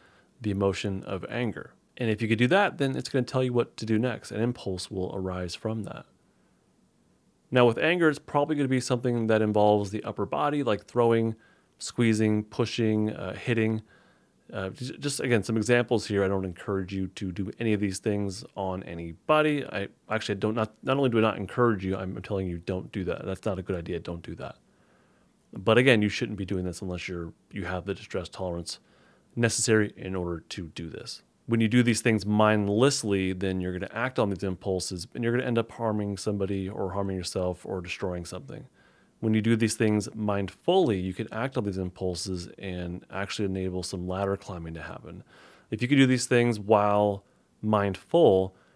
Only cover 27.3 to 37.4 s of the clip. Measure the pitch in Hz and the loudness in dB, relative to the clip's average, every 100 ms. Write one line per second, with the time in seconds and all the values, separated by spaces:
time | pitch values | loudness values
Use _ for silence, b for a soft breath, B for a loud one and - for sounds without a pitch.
27.3 | - _ - 87 92 92 95 - 98 87 | -12 _ -10 -6 -6 -6 -8 -6 -8 -8
28.3 | - 92 85 82 - b b b b b | -8 -6 -6 -8 -12 b b b b b
29.3 | - 117 - - 110 104 - 95 95 87 | 0 2 2 4 4 4 -2 -8 -4 -4
30.3 | 85 - - 85 - 82 - - - _ | -6 -8 -10 -10 -10 -10 -10 -14 -16 _
31.3 | _ - 113 113 120 120 110 123 110 95 | _ -2 0 4 4 4 2 2 2 2
32.3 | 107 107 107 101 104 135 139 110 101 95 | 4 6 6 2 4 4 2 0 0 0
33.3 | 92 95 92 90 90 95 113 127 131 104 | -2 -2 -2 -2 -4 -6 -4 -4 0 0
34.3 | 98 98 90 - 92 - 90 85 - 117 | 0 -4 -4 -2 -4 -4 -8 -10 -4 0
35.3 | 120 127 117 113 - 117 104 104 98 - | 0 0 0 0 -2 -2 0 -2 -4 -2
36.3 | 104 95 98 95 107 98 98 98 95 87 | -2 -2 -2 -4 -4 -4 -2 -2 -4 -4
37.3 | 101 | -2